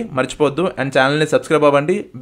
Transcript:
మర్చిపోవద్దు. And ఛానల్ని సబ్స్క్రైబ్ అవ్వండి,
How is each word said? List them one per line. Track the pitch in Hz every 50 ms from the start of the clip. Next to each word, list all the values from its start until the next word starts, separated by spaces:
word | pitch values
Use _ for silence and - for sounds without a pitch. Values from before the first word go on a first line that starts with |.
| 233 220 -
మర్చిపోవద్దు. | 131 131 - - - 151 139 139 151 180 185 - -
And | 131 139 -
ఛానల్ని | 139 131 135 147 151 156 147 160
సబ్స్క్రైబ్ | 165 170 - 160 151 147 147
అవ్వండి, | 143 143 143 160 190 208 - - - 127